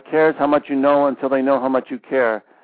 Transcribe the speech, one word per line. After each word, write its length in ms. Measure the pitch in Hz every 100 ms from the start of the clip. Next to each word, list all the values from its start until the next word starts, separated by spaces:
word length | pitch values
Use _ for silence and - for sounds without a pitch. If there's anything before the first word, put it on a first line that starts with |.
| -
cares 240 | 156 160 143
how 80 | 143
much 180 | 147 147
you 60 |
know 320 | 135 143 143 143
until 220 | 123 135
they 140 | 135
know 180 | 131 135
how 80 | 131
much 200 | 131 -
you 80 | 127
care. 440 | - 131 117 107 _ _